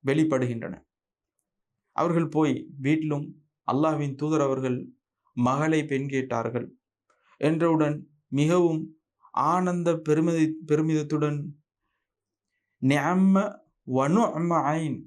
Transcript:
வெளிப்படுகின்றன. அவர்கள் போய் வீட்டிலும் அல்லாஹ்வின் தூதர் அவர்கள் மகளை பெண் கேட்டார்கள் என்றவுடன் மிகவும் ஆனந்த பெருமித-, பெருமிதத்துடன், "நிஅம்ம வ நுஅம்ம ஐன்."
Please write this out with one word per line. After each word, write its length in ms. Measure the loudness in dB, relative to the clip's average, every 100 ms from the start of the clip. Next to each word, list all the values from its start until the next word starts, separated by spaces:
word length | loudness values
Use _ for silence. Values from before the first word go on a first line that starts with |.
வெளிப்படுகின்றன. 680 | 0 0 2 2 -2 -4 -8 -12 _ _ _ _ _ _ _ _ _ _ _ -4
அவர்கள் 320 | 0 0 0
போய் 260 | 0 0 0 -6 -6
வீட்டிலும் 480 | -2 0 0 -4 -6 -16 _ _ -4
அல்லாஹ்வின் 460 | 0 0 0 -4
தூதர் 300 | -4 -2 0 2
அவர்கள் 320 | 0 -2 -4 -6 _ _ _ _ -2
மகளை 440 | 0 2 2 0
பெண் 240 | 0 -4 -2
கேட்டார்கள் 580 | -4 -2 -4 -2 -6 -8 -16 _ _ _ _ _ _
என்றவுடன் 560 | 0 2 2 2 2 -2 -10 _ _
மிகவும் 540 | 0 2 4 2 0 -8 -16 _ _ _ -2
ஆனந்த 460 | 0 2 0 0 0 -2
பெருமித-, 600 | 0 2 2 2 0 0 0
பெருமிதத்துடன், 720 | 0 2 0 -2 -2 -2 -4 -8 -14 _ _ _ _ _ _ _ _ _ _ _ _
"நிஅம்ம 540 | 0 2 2 4 4 4 2 -8 _ _ -4
வ 220 | 0 2
நுஅம்ம 520 | 2 2 0 0 0 0
ஐன்." 260 | -2 -2 -6